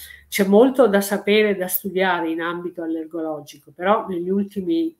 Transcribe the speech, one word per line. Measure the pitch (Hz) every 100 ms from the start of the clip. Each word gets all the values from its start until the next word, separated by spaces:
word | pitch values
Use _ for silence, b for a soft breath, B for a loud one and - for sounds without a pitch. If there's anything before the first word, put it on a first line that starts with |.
| B B _
c'è | - 196
molto | 202 262 254 233
da | 196
sapere | 196 196 202 208 214
e | 180
da | 180
studiare | - 202 180 190 175 165
in | 165
ambito | 170 175 175 -
allergologico, | 165 165 160 170 160 151 143 - _
però | - 180 220 214
negli | 175 175
ultimi, | 196 196 208 180 165 165